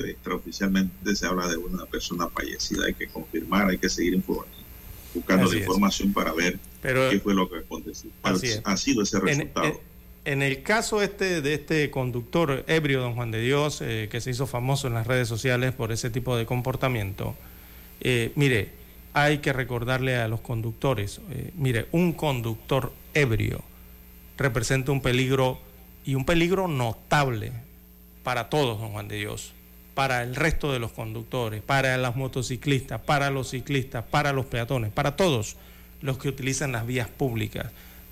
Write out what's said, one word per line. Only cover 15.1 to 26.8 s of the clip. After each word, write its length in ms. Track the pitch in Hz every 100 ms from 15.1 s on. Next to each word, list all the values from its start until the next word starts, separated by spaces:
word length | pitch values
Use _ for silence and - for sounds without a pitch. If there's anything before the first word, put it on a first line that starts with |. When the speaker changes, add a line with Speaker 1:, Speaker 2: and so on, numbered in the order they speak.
| 127 113
Speaker 2:
sociales 440 | 113 131 123 127
por 200 | 123 110
ese 180 | 113 123
tipo 260 | 123 120 120
de 100 | 113
comportamiento, 920 | 123 131 131 131 120 98 98 110 - - - - - - -
eh, 320 | - 123 113
mire, 360 | 147 143 113 - - - - -
hay 240 | 147 147 147
que 140 | 143
recordarle 640 | 131 120 120 117 131 131 123
a 100 | 110
los 140 | 110
conductores, 800 | - 117 113 110 143 110 98 - 190
eh, 200 | - -
mire, 320 | 180 131 117 -
un 200 | 165 180
conductor 800 | 156 151 127 113 110 - 135 - - -
ebrio 480 | 156 131 107 104 - - - - - - - - -
representa 520 | 131 120 113 135 131
un 100 | 139
peligro, 580 | 127 123 131 135 131 127 - - - -
y 100 | 143
un 100 | 135
peligro 420 | 135 170 175 185 185
notable 880 | 139